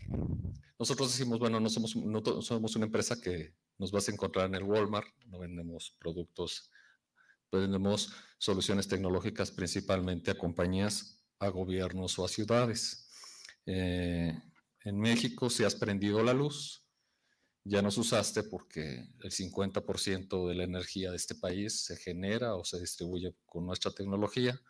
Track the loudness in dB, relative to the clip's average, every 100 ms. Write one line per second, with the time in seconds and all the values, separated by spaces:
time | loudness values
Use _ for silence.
0 | -6 -2 -2 -2 -4 -8 -12 -4 -2 0
1 | 0 0 0 2 2 4 2 2 0 0
2 | 0 0 0 0 0 0 0 0 2 2
3 | 0 -2 -2 -4 -4 -12 _ -8 0 2
4 | 2 0 0 2 2 0 2 4 4 0
5 | -4 _ -16 -10 -8 -8 -8 -8 -12 _
6 | -6 -4 -6 -6 -6 -6 -12 -20 -20 _
7 | _ _ _ _ -2 0 2 2 2 2
8 | 0 -8 -18 -4 0 2 2 2 2 0
9 | 2 0 0 -2 -4 -2 -2 -2 2 2
10 | 2 0 0 0 -2 2 2 4 2 0
11 | -6 -18 _ -4 -2 -2 0 0 0 -2
12 | -2 -2 -2 -2 2 4 4 0 -2 -6
13 | -14 -20 -20 -18 -20 -14 -4 0 2 2
14 | 2 2 0 -2 -8 _ _ _ -4 2
15 | 4 4 2 0 0 4 2 2 0 2
16 | 2 4 4 4 0 -2 -10 -12 _ _
17 | _ _ _ _ _ _ 2 4 6 4
18 | 4 4 2 0 -2 -4 -8 -8 -6 -6
19 | -12 -14 -8 -4 -4 0 0 0 -2 -2
20 | 0 -2 0 0 0 0 0 -2 -4 -4
21 | -4 -4 -6 -4 -2 -2 -2 -2 -4 -6
22 | -6 -4 0 0 0 -2 -4 -6 -6 -6
23 | -4 -2 -4 -8 _ -6 -4 -2 -2 -4
24 | -2 0 0 2 0 0 _